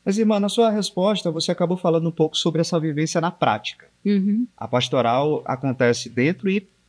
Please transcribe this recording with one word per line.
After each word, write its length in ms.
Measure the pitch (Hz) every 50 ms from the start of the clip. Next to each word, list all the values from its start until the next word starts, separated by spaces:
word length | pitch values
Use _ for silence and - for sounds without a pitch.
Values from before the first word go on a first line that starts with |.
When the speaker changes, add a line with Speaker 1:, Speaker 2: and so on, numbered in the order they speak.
| _
Speaker 1:
Mas, 140 | 196 196 214
irmã, 200 | 226 214 220 202
na 100 | 202 202
sua 200 | - - 233 220
resposta, 600 | 208 214 196 - - 180 185 208 214 180 - 175
você 200 | 156 165 - -
acabou 260 | 175 - 180 165 185 180
falando 280 | - 175 160 165 160 165
um 40 | 160
pouco 240 | - 156 156 -
sobre 240 | - - 175 156 160
essa 180 | 165 - 180 165
vivência 420 | 151 160 147 147 160 151 - 175
na 100 | 160 175
prática. 560 | 180 - 156 123 107 107 - - - - - _ _ _ _
Speaker 2:
Uhum. 420 | 202 208 196 190 208 202 226 247 - -
Speaker 1:
A 120 | _ 113 113
pastoral 760 | - 123 123 - - 131 113 117 117 131 143 151 151 143 -
acontece 640 | - 131 131 139 135 123 - 131 120 120 - - -
dentro 380 | - 123 123 151 185 - - 190
e, 160 | 190 208 196 _ _ _ _